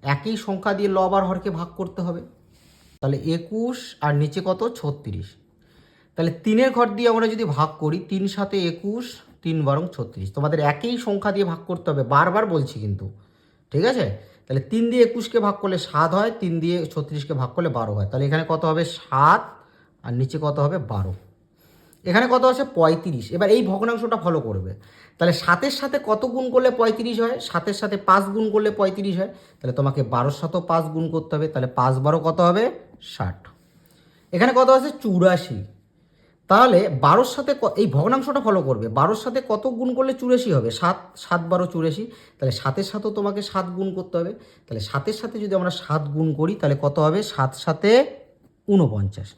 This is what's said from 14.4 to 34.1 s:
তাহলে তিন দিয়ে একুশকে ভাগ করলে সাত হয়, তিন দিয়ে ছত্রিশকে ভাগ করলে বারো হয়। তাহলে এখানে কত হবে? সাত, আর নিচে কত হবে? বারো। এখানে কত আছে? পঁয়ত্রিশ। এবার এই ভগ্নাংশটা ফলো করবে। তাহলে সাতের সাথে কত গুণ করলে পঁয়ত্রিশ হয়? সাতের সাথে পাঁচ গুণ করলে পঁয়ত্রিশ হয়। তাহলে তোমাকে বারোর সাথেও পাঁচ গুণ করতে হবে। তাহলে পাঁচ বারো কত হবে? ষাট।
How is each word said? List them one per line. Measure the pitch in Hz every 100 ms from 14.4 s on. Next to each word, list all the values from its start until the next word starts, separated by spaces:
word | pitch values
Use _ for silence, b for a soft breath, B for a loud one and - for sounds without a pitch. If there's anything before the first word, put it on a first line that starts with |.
তাহলে | _ 135
তিন | 135 220 233
দিয়ে | 247
একুশকে | 233 233 - 233
ভাগ | 208
করলে | 196 202 180
সাত | - 147 160
হয়, | 185 220
তিন | 226 185 165
দিয়ে | 160 175 156
ছত্রিশকে | - 143 151 139
ভাগ | 151 123
করলে | - 170
বারো | 117 110
হয়। | 104 98
তাহলে | 131 139
এখানে | 156 160
কত | 160
হবে? | 160 156
সাত, | 165 - - 131 147 196 - - b b b b
আর | -
নিচে | 120 131 156
কত | 147 143
হবে? | 143 180
বারো। | 117 107 95 92 - _ _ b b b b b
এখানে | - 180 247
কত | 254
আছে? | 254 254 285
পঁয়ত্রিশ। | - 160 160 190 135 -
এবার | 170 202
এই | 226
ভগ্নাংশটা | 196 190 226 233 226 226
ফলো | 170 160
করবে। | 113 98 90 95 b b b _
তাহলে | 170
সাতের | 170 - 175 277
সাথে | 269 277 277 277
কত | 214 262
গুণ | 240 262
করলে | 254 254
পঁয়ত্রিশ | 247 226 220 233 220
হয়? | 233 254
সাতের | - 170 170
সাথে | 202 214 196
পাঁচ | 196 190
গুণ | 196 202 220
করলে | 208 208
পঁয়ত্রিশ | 214 196 190 196 180
হয়। | 196 B B
তাহলে | B 131
তোমাকে | 127 139 135
বারোর | 120 120 131 139
সাথেও | 160 180
পাঁচ | 170 165
গুণ | 156 156 165
করতে | 160 160 151
হবে। | 151
তাহলে | 147 127
পাঁচ | 127 127 131
বারো | 135 160
কত | 156 165
হবে? | 175 185 240 - - -
ষাট। | - - 95 90 - _ _ b b b b